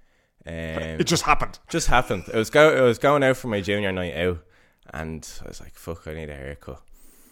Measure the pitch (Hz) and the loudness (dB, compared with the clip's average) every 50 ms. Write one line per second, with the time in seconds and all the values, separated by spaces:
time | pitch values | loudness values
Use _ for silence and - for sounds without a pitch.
0 | _ _ _ _ _ _ _ _ - 78 82 82 82 80 80 82 80 80 80 80 | _ _ _ _ _ _ _ _ -14 -12 -10 -8 -6 -6 -6 -6 -6 -6 -4 -4
1 | 156 - 170 156 - 151 147 - 123 110 - - _ _ - 165 - - 139 123 | -2 0 0 -2 2 2 2 2 0 -2 -6 -14 _ _ -4 -2 2 4 4 4
2 | 123 - 117 92 78 - - 113 110 - - 147 151 156 143 131 131 123 113 - | 4 2 -4 -6 -6 -2 0 0 0 2 6 6 6 8 6 6 4 4 4 4
3 | - 143 147 147 139 131 131 - - 123 110 101 95 104 101 104 104 98 92 92 | 4 4 4 6 4 4 2 2 -2 -2 -2 -2 0 0 0 0 0 0 0 -2
4 | 90 87 67 78 87 92 90 82 - _ _ _ _ _ _ _ _ - - 73 | -2 -4 -2 0 0 0 0 -2 -8 _ _ _ _ _ _ _ _ -14 -10 -10
5 | 80 80 80 76 - - - - - - - - - - - - - - 85 - | -8 -8 -8 -10 -12 -12 -14 -12 -12 -12 -14 -14 -16 -18 -18 -16 -12 -12 -12 -10
6 | - 82 78 80 80 73 73 69 65 69 71 - - - 65 - - - - - | -10 -12 -10 -10 -10 -10 -12 -12 -10 -12 -12 -12 -14 -16 -16 -16 -18 -20 -20 -20
7 | - - - - - _ | -20 -20 -20 -20 -20 _